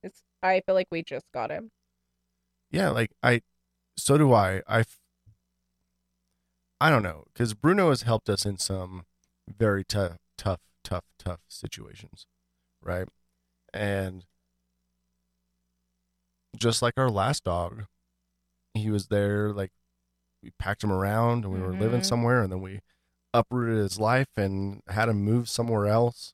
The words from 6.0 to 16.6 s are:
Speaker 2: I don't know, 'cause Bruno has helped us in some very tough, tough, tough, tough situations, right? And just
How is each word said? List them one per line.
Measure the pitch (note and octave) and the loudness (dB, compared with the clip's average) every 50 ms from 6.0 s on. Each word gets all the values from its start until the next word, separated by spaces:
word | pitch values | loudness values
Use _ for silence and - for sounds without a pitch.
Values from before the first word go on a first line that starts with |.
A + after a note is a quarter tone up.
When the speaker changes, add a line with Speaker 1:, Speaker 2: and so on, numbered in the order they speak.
| _ _ _ _ _ _ _ _ _ _ _ _ _ _ _ _ | _ _ _ _ _ _ _ _ _ _ _ _ _ _ _ _
Speaker 2:
I | C#3+ D#3+ | 4 4
don't | D3+ A#2+ | 4 4
know, | G2+ F2+ D#2+ D2+ - _ _ | 2 0 -6 -10 -18 _ _
'cause | - A#2+ A2+ G#2+ | -2 -2 -2 -2
Bruno | - - D#3 F#3 G#3 F#3 E3 | 2 2 4 4 6 4 4
has | C3+ A#2+ | 4 2
helped | - A#2+ A2+ G#2+ _ - | 2 0 0 0 _ -2
us | G2+ - - | -2 -2 -2
in | G#2 G2 F2+ | -4 -4 -4
some | - - G2 F#2+ F#2 F#2 F#2 F2+ E2+ _ _ _ _ _ _ _ _ - | -6 -6 -6 -6 -8 -10 -12 -16 -16 _ _ _ _ _ _ _ _ -20
very | G#2 G2+ A2+ G#2+ G2+ G2 F#2+ | -4 0 2 2 2 0 -2
tough, | - - G#2 G2 F2 F2 - _ _ _ | -4 -2 -2 -2 -2 -4 -12 _ _ _
tough, | - - G2+ F2+ - _ _ _ _ | -6 -4 -4 -4 -4 _ _ _ _
tough, | _ - F#2+ F2+ _ _ _ _ | _ -8 -8 -8 _ _ _ _
tough | - F#2 F2 - _ _ | -12 -12 -12 -12 _ _
situations, | - - - G#2 - - - - - - - - - - - _ _ _ _ _ _ _ _ _ _ _ | -16 -14 -14 -14 -14 -14 -18 -20 -20 -20 -20 -20 -20 -20 -20 _ _ _ _ _ _ _ _ _ _ _
right? | - E2 F2 F2+ F#2 - _ _ _ _ _ _ _ _ _ _ _ _ | -10 -6 -6 -6 -6 -8 _ _ _ _ _ _ _ _ _ _ _ _
And | - G2+ G#2 G2+ G2+ G2 F#2+ F#2 F#2 F#2 F2+ _ _ _ _ _ _ _ _ _ _ _ _ _ _ _ _ _ _ _ _ _ _ _ _ _ _ _ _ _ _ _ _ _ _ _ _ _ _ _ _ _ _ _ _ _ - | -8 -6 -4 -2 -2 -2 -4 -6 -8 -12 -20 _ _ _ _ _ _ _ _ _ _ _ _ _ _ _ _ _ _ _ _ _ _ _ _ _ _ _ _ _ _ _ _ _ _ _ _ _ _ _ _ _ _ _ _ _ -8
just | A#2 | 0